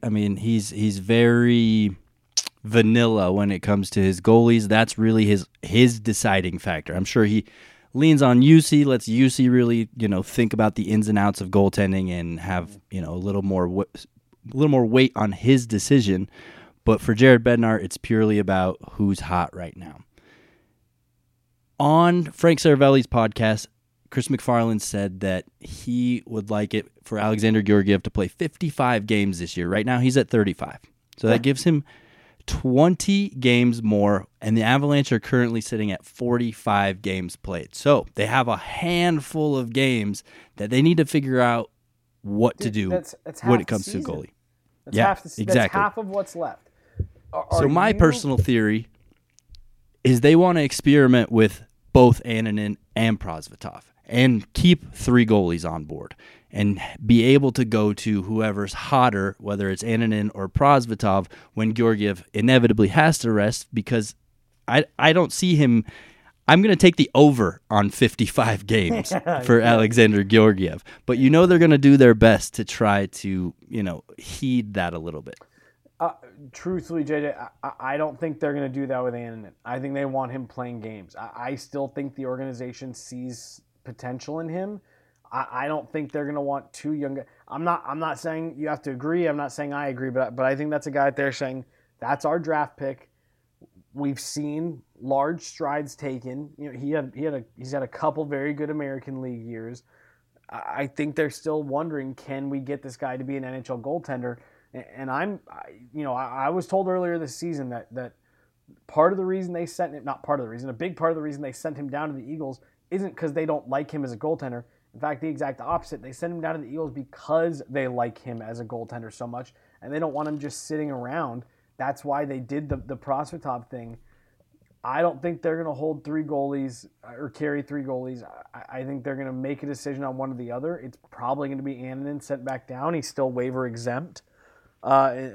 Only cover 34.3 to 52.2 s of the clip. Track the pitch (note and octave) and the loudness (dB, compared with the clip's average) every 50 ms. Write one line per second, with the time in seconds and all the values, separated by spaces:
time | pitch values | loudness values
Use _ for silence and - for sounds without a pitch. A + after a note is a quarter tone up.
34.3 | _ _ - A2 A2 A2+ A2 A2+ B2+ C#3+ C#3+ D3 C#3+ C#3+ C#3 - B2+ A2 - - | _ _ -4 0 0 2 2 2 2 2 2 2 2 2 2 2 0 -2 -2 0
35.3 | - B2 B2 A#2 A#2 A2+ G#2 - B2 A2 G#2+ G#2 F#2 - - - _ - B2 A#2+ | 0 2 2 0 0 -4 -4 -4 -4 -4 -2 -4 -4 -6 -10 -14 _ -6 -2 -2
36.3 | A#2+ A#2+ A#2+ A2+ G#2+ - - A2+ G#2 G2+ G2+ G2 F#2+ F#2+ G#2 G2 F#2+ F#2 F2+ F2 | 0 0 -2 -4 -6 -6 -4 -2 0 0 0 0 -2 -4 -4 -6 -4 -4 -6 -8
37.3 | - - - G2 F#2 E2+ B1+ - - - - C#3+ D3 A#2 - - - - G#2 G#2+ | -10 -12 -10 -8 -8 -8 -10 -12 -12 -2 2 2 2 2 2 -2 -4 -4 -4 0
38.3 | A2+ C3+ B2 A#2+ G#2+ - - - - - - E3+ F3 F3 F3 F3 E3 D3+ C3 - | 0 0 0 0 -2 -6 -6 -10 -10 -6 -4 -2 0 0 2 2 0 0 -2 -6
39.3 | - D#3+ D3+ D3+ C#3+ C3 B2 A#2 A2+ C3+ C#3 C3 B2+ A#2 G#2 G#2 G2 - - _ | -4 -2 -2 0 0 -2 -4 -2 -2 0 0 2 2 0 0 -2 -4 -6 -10 _
40.3 | - - - _ _ - G#2 G#2+ B2 C3 C#3+ E3 E3+ D#3+ D3+ C#3 - D3+ C#3 C3 | -20 -20 -20 _ _ -10 -6 -2 2 4 4 6 4 4 2 2 0 -2 0 0
41.3 | B2+ B2+ B2 A#2+ A#2+ A#2 A2 - _ _ _ _ _ _ _ _ _ _ - G2+ | 2 2 2 2 2 0 -4 -6 _ _ _ _ _ _ _ _ _ _ -10 -6
42.3 | G2+ G#2 A2+ B2 - - - A#2 G#2 G#2+ G2 F#2 F2+ F2+ - - - - - D#3 | 0 2 2 2 0 -2 -6 -4 -2 -2 -2 -2 -2 -4 -4 -8 -16 -20 -18 -18
43.3 | D#3 - - A#2+ B2 A#2 - - A2+ G#2 F#2 - - F#2+ - E2+ E2 D2+ C#2+ - | -14 -4 0 2 2 2 2 0 -4 -6 -4 -6 -8 -8 -8 -8 -8 -10 -12 -14
44.3 | _ _ _ _ _ _ _ _ _ _ _ - G#2 G#2+ A#2 G3 F#3+ - - E3+ | _ _ _ _ _ _ _ _ _ _ _ -4 0 2 2 2 0 -2 -6 -12
45.3 | - - A2 - - B2+ G#2+ F#2 - G3 G3+ G#3 - A3+ G#3+ F#3+ F#3+ G3+ F#3+ - | -10 -8 -2 0 2 2 2 2 0 0 -2 -2 -2 -6 -8 -6 -6 -6 -6 -6
46.3 | - E3+ E3 B2+ - - _ _ _ _ _ _ _ - - - _ _ _ - | -8 -8 -8 -8 -10 -12 _ _ _ _ _ _ _ -10 -10 -10 _ _ _ -12
47.3 | - D#3+ - - - E3 D3+ C#3 D3+ F3 G3 A3 G#3 G#3 F3 D#3 C#3+ - - C#3+ | -10 -10 -6 -2 0 0 2 2 2 2 2 2 4 4 4 4 4 2 -2 -2
48.3 | C3 A#2 - - B2 A2+ A2 G#2 G#2+ A2+ A2+ - _ _ _ _ _ _ _ _ | 0 0 2 2 2 2 2 2 0 -2 -4 -8 _ _ _ _ _ _ _ _
49.3 | _ _ _ _ - - - - _ _ _ _ _ _ - B2+ B2+ A#2+ A#2+ D3 | _ _ _ _ -20 -20 -20 -20 _ _ _ _ _ _ 2 2 4 6 6 8
50.3 | D#3+ E3 F3+ F3+ F3 E3 D3 C3+ - - - C#3 C#3+ D3 C3+ B2+ B2+ B2 A2 - | 8 8 6 6 4 2 0 -2 -2 0 2 4 6 8 8 8 6 6 4 4
51.3 | A#2 A2+ A2 G#2 - - - - _ _ _ _ - C3 B2+ A#2+ A#2+ - | 4 4 4 4 2 -2 -16 -20 _ _ _ _ 6 8 8 8 8 4